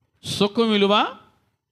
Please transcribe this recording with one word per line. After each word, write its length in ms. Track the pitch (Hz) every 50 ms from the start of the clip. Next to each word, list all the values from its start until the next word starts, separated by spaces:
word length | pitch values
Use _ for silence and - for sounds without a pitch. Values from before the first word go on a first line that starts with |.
| _ _ _ _ -
సుఖం 440 | - - - 196 202 202 240 226 220
విలువ 220 | 214 202 196 196 202 220 285 403 523 - _ _ _ _ _ _ _ _ _ _